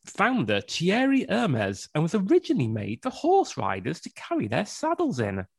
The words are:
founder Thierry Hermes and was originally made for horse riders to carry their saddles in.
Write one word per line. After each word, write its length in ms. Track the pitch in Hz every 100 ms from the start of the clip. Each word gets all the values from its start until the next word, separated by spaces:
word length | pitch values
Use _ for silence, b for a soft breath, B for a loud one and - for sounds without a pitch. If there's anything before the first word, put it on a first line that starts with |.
founder 560 | - - 214 254 107 101
Thierry 640 | - - 175 226 269 269 -
Hermes 600 | 214 226 117 98 98 -
and 80 | 151
was 120 | 165 214
originally 500 | 190 349 359 254 117
made 320 | 110 101 113
for 80 | 254
horse 460 | - 311 392 - -
riders 440 | 98 98 135 170
to 100 | -
carry 380 | - - 330 104
their 180 | 127 208
saddles 540 | - 311 339 311 131
in. 260 | 101 98 92